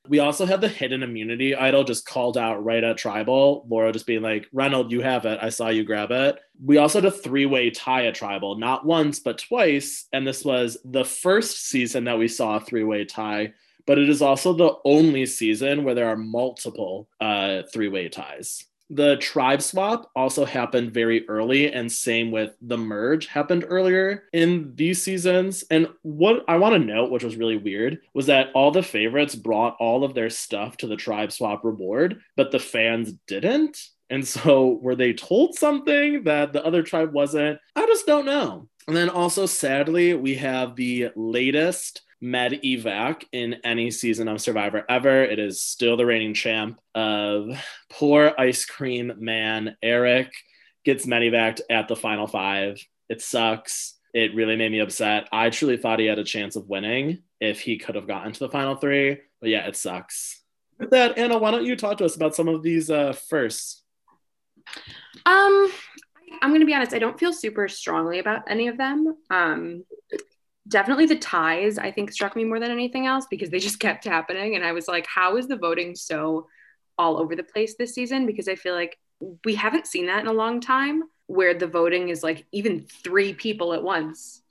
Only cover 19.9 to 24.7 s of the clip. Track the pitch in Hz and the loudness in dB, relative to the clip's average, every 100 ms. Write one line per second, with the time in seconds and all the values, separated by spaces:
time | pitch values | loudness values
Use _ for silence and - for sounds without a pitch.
19.9 | 233 - 127 131 147 135 131 120 127 117 | -2 -4 -2 0 0 -2 -2 -2 0 0
20.9 | 117 113 117 110 107 113 135 147 127 117 | 0 2 2 0 -2 0 2 2 0 -6
21.9 | - - 113 113 110 107 - 120 117 110 | -4 -2 0 0 -2 -4 -6 -8 -6 -4
22.9 | 104 123 156 - 147 143 180 156 180 185 | -2 0 0 -2 -4 0 0 0 0 2
23.9 | 185 190 202 - 165 170 175 143 | 2 2 -2 -4 2 2 2 -2